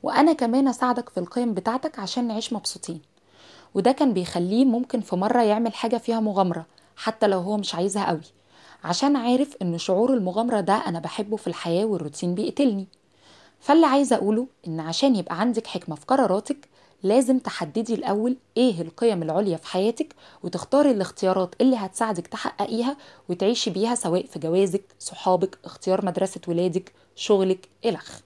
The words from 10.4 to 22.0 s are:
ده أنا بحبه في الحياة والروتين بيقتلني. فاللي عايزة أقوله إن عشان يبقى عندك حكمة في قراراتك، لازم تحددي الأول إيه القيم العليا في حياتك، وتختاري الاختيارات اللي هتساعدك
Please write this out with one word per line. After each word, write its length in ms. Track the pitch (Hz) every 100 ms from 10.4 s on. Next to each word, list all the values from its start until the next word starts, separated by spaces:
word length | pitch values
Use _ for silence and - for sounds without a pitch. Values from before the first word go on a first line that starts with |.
| 240 226
ده 140 | 180
أنا 240 | 202 - 170
بحبه 380 | - - 208 208
في 100 | -
الحياة 380 | 165 170 170
والروتين 500 | 220 196 147 143 175
بيقتلني. 520 | 180 220 - 277 196 190 _ _ _ _ - - _
فاللي 260 | - 302 320
عايزة 300 | 269 285 233
أقوله 300 | 190 220 254 _ -
إن 140 | 160
عشان 360 | 156 165 269 226
يبقى 240 | 175 170
عندك 260 | 226 226 -
حكمة 300 | 175 - 151
في 100 | -
قراراتك، 600 | 269 226 190 - 285 - _ _ _
لازم 360 | 185 226 254 262
تحددي 560 | 226 - 160 175 226
الأول 420 | 226 - 202 233 254 _ -
إيه 260 | 254 175
القيم 400 | 165 - 233 196
العليا 340 | 160 160 202 165
في 100 | -
حياتك، 480 | 180 202 233 311 - - -
وتختاري 480 | - 175 - 277 294
الاختيارات 640 | 220 180 - 190 190 180 -
اللي 160 | 254 247
هتساعدك 500 | 190 -